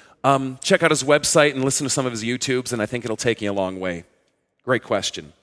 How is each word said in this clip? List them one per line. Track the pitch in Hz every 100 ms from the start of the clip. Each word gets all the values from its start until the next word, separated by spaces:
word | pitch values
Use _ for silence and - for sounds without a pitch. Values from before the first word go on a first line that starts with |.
| - _
Um, | 135 135 131 131
check | - 190
out | 165
his | 151
website | 135 147 135 160 147 131
and | 135
listen | -
to | 139
some | 143 127
of |
his | 113
YouTubes, | 113 123 - 127 123
and | 120
I | 107
think | 123
it'll | 113 107
take | 120 113
you | 104
a |
long | 98 92 92
way. | 92 85 - _ _ _ _ _
Great | - 123
question. | - 107 - - 73 _